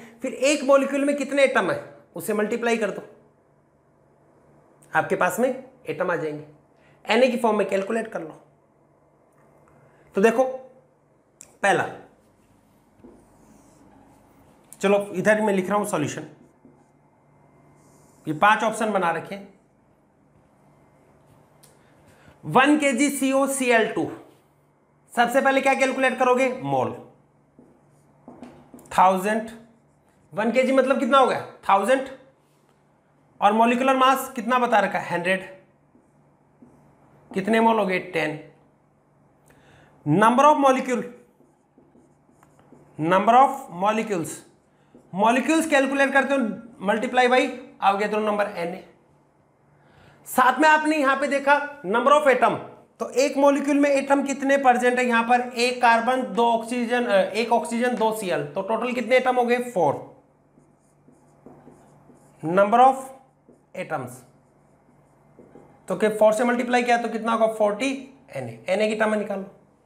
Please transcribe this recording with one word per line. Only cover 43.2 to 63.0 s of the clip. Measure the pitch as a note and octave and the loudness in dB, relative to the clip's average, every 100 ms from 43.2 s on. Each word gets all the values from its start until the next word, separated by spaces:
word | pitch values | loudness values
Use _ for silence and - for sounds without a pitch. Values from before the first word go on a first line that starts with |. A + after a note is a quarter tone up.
| G#3+ A#3+ | 4 6
of | C#4 - - E3+ | 4 2 -12 -4
molecules, | G3+ G#3+ A3 F#3 D3 - - _ _ _ _ - _ | -2 -2 -2 -6 -6 -12 -20 _ _ _ _ -20 _
molecules | F3+ A3 B3+ D4 D#4+ D#4+ | 0 2 2 2 0 2
कैलकुलेट | C4+ C4+ C#4 C4+ | 0 2 0 2
करते | C4+ C4 | 2 2
हो | C#4 A3 F#3 - - F#3 | 0 -2 -6 -14 -8 -4
multiply | A3 B3 B3 B3 | -2 0 2 4
by | B3+ C#4+ - - - | 4 2 -4 -16 -2
Avogadro | G3 G3 G#3 G#3+ | 0 0 0 -2
number | G#3+ G#3 G3+ | -2 -2 -2
Na। | F3+ E3+ F#3+ - _ _ _ _ _ _ _ _ _ _ _ - _ - | -4 -8 -8 -16 _ _ _ _ _ _ _ _ _ _ _ -20 _ -6
साथ | - B3+ B3 | 0 2 4
में | D#4 | 4
आपने | D#4 D4+ D#4 | 4 2 0
यहां | C4+ C4+ | 0 0
पे | C#4 | -2
देखा | C#4 C#4 C#4+ C#4+ - | -2 2 0 0 -8
number | F3 A3+ B3+ | -4 0 4
of | D4 D4 | 4 4
atom, | A#3 A3 E3 - - _ - | 2 2 -2 -10 -20 _ -14
तो | - A#3+ | -6 -2
एक | C#4+ C4+ | 0 2
molecule | C#4+ C#4+ C#4+ C#4+ | 2 2 0 2
में | C#4+ | 2
atom | C#4 C4+ C#4 | 2 0 0
कितने | C#4 C4+ C4+ C#4 | 0 -4 0 2
percent | C4+ A#3+ B3 B3 | 4 4 2 0
है | B3 | 0
यहां | A#3 | 0
पर? | A#3 B3 | 2 0
एक | B3 A3+ B3 B3 | 0 -4 -4 0
carbon, | A#3+ A3+ A3+ C4 G#3 | 2 2 0 -2 -2
दो | F#3+ A#3 | 0 0
oxygen, | A3+ A#3 B3 A3+ B3 A#3 | 0 -2 -6 -2 -2 0
अ, | G3 | 0
एक | - G#3 A#3 | 0 -2 0
oxygen, | A#3 A#3 A#3 B3 A3 | 0 0 -2 -2 0
दो | A3 G#3+ | -2 -2
सीएल, | F#3 D3+ D3 | -4 -4 -6
तो | G3 | -8
total | F#3+ G3 B3 | -6 -4 -4
कितने | B3 A3 B3+ | -6 0 2
atom | B3+ B3 | 2 0
हो | A#3+ | 0
गए? | B3 A#3+ | -2 -2
फ़ोर। | F#3 D3+ B2 - - _ _ _ _ _ _ _ _ _ _ _ _ - - - - _ _ _ _ _ _ | 0 0 0 -8 -20 _ _ _ _ _ _ _ _ _ _ _ _ -20 -20 -20 -20 _ _ _ _ _ _
Number | D#3 F#3 G3+ A#3 | -2 0 2 6
of | C4 C4 | 6 4